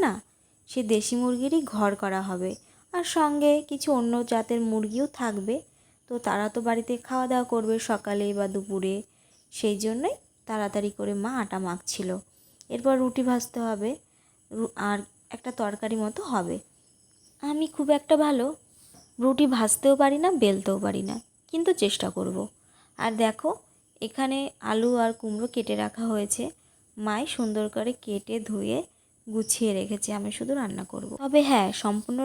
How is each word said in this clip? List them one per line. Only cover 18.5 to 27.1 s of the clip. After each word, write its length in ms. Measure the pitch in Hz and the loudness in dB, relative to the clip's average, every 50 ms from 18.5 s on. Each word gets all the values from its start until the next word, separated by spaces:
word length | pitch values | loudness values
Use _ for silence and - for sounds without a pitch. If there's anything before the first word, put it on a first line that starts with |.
| 311 - _ _ _ _ - - - - - _ _ - | -4 -6 _ _ _ _ -20 -20 -20 -20 -20 _ _ 2
রুটি 280 | 240 262 262 262 294 | 2 4 4 6 4
ভাজতেও 480 | 254 262 226 220 208 - - - 269 277 277 | 4 4 4 4 2 2 4 6 6 6 8
পারি 160 | 277 277 285 294 | 6 4 4 4
না, 100 | 339 381 359 254 | 2 2 4 4
বেলতেও 360 | 214 202 196 196 196 202 196 196 208 | 4 4 4 4 0 0 -2 0 0
পারি 180 | 202 196 196 190 202 | -2 -2 -2 -4 -6
না, 60 | 220 233 - _ _ _ _ _ | -6 -8 -12 _ _ _ _ _
কিন্তু 180 | - 330 339 381 359 - | -2 0 2 2 2 4
চেষ্টা 260 | 214 202 - - 190 190 | 2 0 0 0 -4 -4
করব। 260 | 180 190 185 185 185 190 208 - _ _ _ _ _ _ _ _ _ - | -4 -4 -4 -4 -4 -6 -6 -8 _ _ _ _ _ _ _ _ _ -4
আর 140 | 208 233 220 220 226 | -4 -2 0 2 2
দেখো, 260 | 220 220 - - 320 440 - - _ _ _ _ _ _ - | 2 2 0 -2 -2 -2 -4 -8 _ _ _ _ _ _ -10
এখানে 360 | - 220 - 269 269 262 269 269 277 269 - - - 220 | -10 -8 -4 -2 -2 0 0 -2 -4 -6 -8 -8 -4 -2
আলু 200 | 220 220 233 247 247 240 226 | 0 2 2 4 4 4 2
আর 80 | 226 226 - | 2 0 -4
কুমড়ো 260 | 233 220 208 214 240 240 - | -6 -6 -4 -4 -4 -4 -2
কেটে 200 | 240 220 220 214 | -2 -2 -2 -2
রাখা 280 | 214 208 208 - 226 233 226 | -2 -2 -2 -4 -4 -2 -2
হয়েছে, 300 | 214 208 208 202 - - 254 320 - _ _ _ _ _ _ _ - | 0 0 0 -2 -2 -4 -4 -8 -8 _ _ _ _ _ _ _ -12
মাই 260 | 214 214 214 | -6 -4 -4